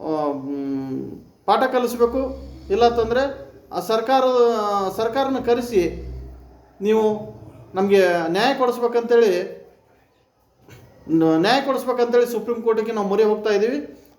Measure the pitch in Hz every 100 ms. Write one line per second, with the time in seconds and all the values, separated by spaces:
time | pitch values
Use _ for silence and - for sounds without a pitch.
0 | 156 156 147 135 135 143 139 135 135 131
1 | 131 - - _ - 220 262 254 240 233
2 | 233 269 262 - - - - 202 240 233
3 | 220 247 277 - - - - 175 175 226
4 | 233 269 254 254 233 226 208 202 190 190
5 | 240 262 269 262 233 240 240 208 170 -
6 | - - - - - - _ - 202 220
7 | 214 208 - - - - - 185 196 196
8 | 180 175 160 180 247 269 247 233 240 233
9 | 233 233 220 180 190 - - _ _ _
10 | _ _ _ _ _ _ - - - -
11 | - 160 160 160 196 269 269 247 247 247
12 | 233 240 240 226 214 240 226 220 220 220
13 | 196 202 214 214 220 202 220 285 285 -
14 | _